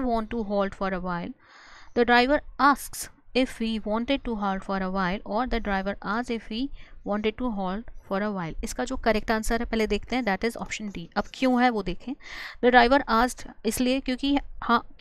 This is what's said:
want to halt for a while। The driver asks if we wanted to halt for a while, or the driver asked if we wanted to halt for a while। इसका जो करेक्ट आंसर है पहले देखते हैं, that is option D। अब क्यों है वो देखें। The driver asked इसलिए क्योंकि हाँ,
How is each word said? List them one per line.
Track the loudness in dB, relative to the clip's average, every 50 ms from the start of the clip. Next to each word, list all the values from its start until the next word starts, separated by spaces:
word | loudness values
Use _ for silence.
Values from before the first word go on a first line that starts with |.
| 2
want | 2 0 0 0 -2
to | -4 -4 -4 -2
halt | 0 0 0 0 -2 -4
for | -4 -4 -2
a | -2 -4
while। | -4 -4 -4 -6 -8 -12 -14 -20 -20 -20 -20 -20 -20 -20 -20 -20 -6 0 2
The | 4
driver | 6 6 6 6 6 4 2 0 -4 -2 4 4 6
asks | 6 4 0 -8 -10 -10 -10 -12 -14 -20 _ -2 0 0
if | 0 0 0 -4
we | -4 -2 -2 -4 -2 -2
wanted | -2 -2 0 0 0 0 0 -4
to | -4 -2 0
halt | -2 -2 -2 -2
for | -2 -2 -2 -2 -2
a | 0
while, | 0 0 0 -2 -2 -4
or | -4 -2 -2 -2 0
the | -2 -2 0 0
driver | -2 0 -2 -2 -4 -4 -4 -4 -2
asked | -2 -2 -2 -4 -6
if | -6 -6 -6
we | -4 -4 -4 -6 -10 -14 -16 -18 -12 -6
wanted | -4 -2 0 0 -2 -2 -2 -4
to | -2 -2 -2
halt | -2 -2 -2 -4 -6 -8 -12 -14 -8 -4
for | -2 -2
a | 0 -2 -2 -4
while। | -4 -4 -6 -6 -6
इसका | -6 -4 -4 -4
जो | -4 -4 0
करेक्ट | 2 2 2 2 2 0
आंसर | 0 0 2 0 0 0
है | 0
पहले | -2 0 0 0 0
देखते | 0 -2 -2 -2 -4
हैं, | -2 0
that | 0 0 0 -2 -4
is | -4 -4 -8
option | -8 -8 -8 -8 -8 -8 -10
D। | -12 -6 -6 -6
अब | -6 -6 -4
क्यों | 0 2 2 4 6 4
है | 4
वो | 4 2 -2
देखें। | -4 -6 -6 -6 -10 -10 -10 -10 -14 -14 -12 -12 -14 -8 2 4
The | 8 8
driver | 8 8 8 6 4 4 4 4 4
asked | 4 2 0 -6 -10 -14 -14 -4 -4
इसलिए | -2 0 2 2 2 2 0
क्योंकि | 0 -2 -4 0 2 2 2 2 2 -2 -8 -8 0
हाँ, | 2 2 2 2 -2 -6 -4